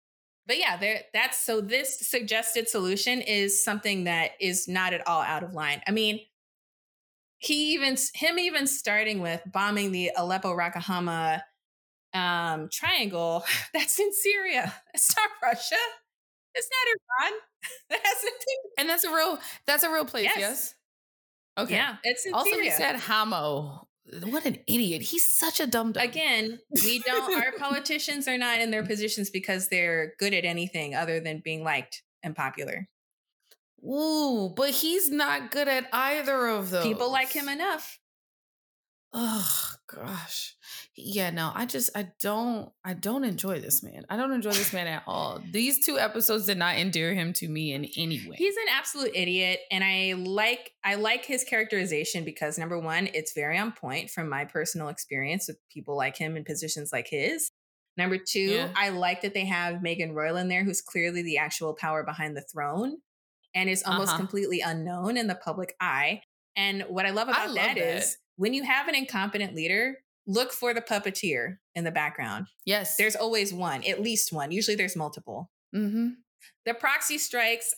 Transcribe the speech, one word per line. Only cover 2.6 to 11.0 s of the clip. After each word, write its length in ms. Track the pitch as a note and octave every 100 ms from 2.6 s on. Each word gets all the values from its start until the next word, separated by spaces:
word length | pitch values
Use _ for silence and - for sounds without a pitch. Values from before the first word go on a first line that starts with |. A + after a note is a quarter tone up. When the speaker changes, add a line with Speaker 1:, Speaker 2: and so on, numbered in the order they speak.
| A#3
Speaker 1:
solution 520 | G#3+ F#3 G3 B3 B3+
is 440 | - G#3 G3+ G3+
something 400 | A3+ G#3 G#3 G3
that 280 | F3 E3+ D#3+ -
is 280 | F#3+ F3+ -
not 240 | F#3 F#3
at 120 | F3 F3
all 120 | D#3+
out 220 | A2 D#3
of 100 | F3
line. 300 | E3+ D3 C#3+ -
I 20 |
mean, 300 | A3 G#3+ G#3+ - _ _ _ _ _ _ _ _ _ _ _
he 340 | - D4 D4+
even 220 | D#4 C#4
s-, 180 | C4 -
him 240 | - D#4 F4
even 300 | F4+ D#4 C#4
starting 520 | - G#3+ G#3 A3 G3+
with 220 | E3+ E3+ F#3+
bombing 380 | F#3+ G3+ G#3 G3+
the 220 | F#3 F3+ F#3
Aleppo 400 | F3 F#3+ F#3+ E3+
Rakahama, 840 | E3+ F3+ E3+ F3+